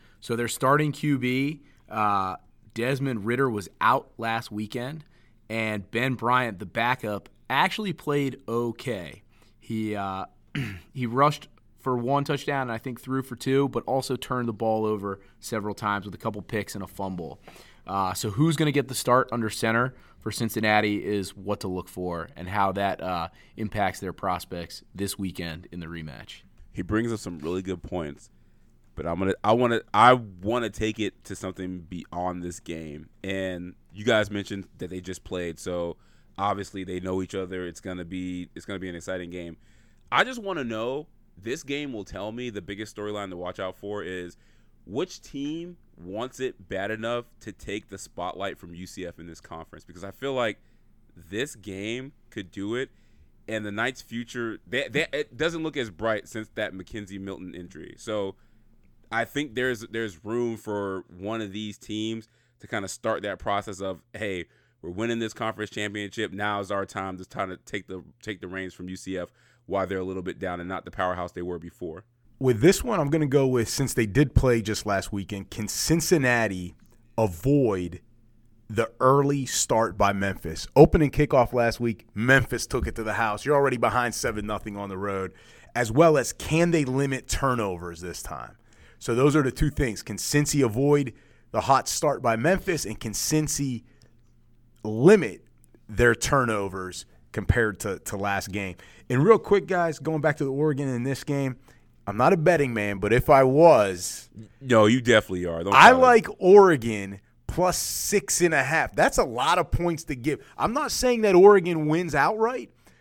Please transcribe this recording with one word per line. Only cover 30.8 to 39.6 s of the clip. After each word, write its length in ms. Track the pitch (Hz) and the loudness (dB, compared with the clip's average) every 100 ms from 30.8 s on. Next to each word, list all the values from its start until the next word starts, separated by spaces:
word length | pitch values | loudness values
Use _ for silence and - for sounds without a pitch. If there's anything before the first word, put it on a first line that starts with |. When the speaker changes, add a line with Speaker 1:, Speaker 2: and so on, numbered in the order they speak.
| 110 110 | -4 -2
Speaker 2:
it 240 | 104 - - | -6 -6 -14
to 100 | 98 | -10
something 460 | 98 92 92 92 | -10 -8 -10 -10
beyond 600 | 82 92 - 87 90 90 | -12 -12 -10 -6 -6 -6
this 180 | 87 87 | -8 -10
game. 500 | - 82 80 73 80 _ | -12 -12 -10 -14 -16 _
And 520 | 95 95 95 90 87 - _ | -8 -4 -4 -6 -12 -16 _
you 100 | 101 | -8
guys 280 | 107 110 104 | 0 2 2
mentioned 340 | 104 98 98 95 - | -2 -6 -8 -12 -12
that 100 | 90 | -12
they 100 | 92 | -10
just 240 | 92 90 | -10 -12
played, 360 | - 92 87 80 | -8 -6 -6 -8
so 380 | - 87 85 - _ _ _ - | -8 -6 -6 -8 _ _ _ -6
obviously 440 | 101 98 98 98 92 | -4 -2 -6 -10 -8
they 140 | 92 | -8
know 220 | 92 92 | -4 -4
each 140 | 92 98 | -4 -6
other. 320 | 92 92 87 | -6 -8 -10
It's 140 | 82 | -10
gonna 220 | 95 90 | -12 -10
be, 460 | 85 92 90 90 87 - | -10 -8 -8 -8 -12 -16
it's 100 | - | -12
gonna 140 | 98 | -10
be 100 | 92 | -10
an 60 | 85 | -10
exciting 340 | 85 92 87 | -8 -8 -8
game. 280 | 90 85 85 | -10 -12 -16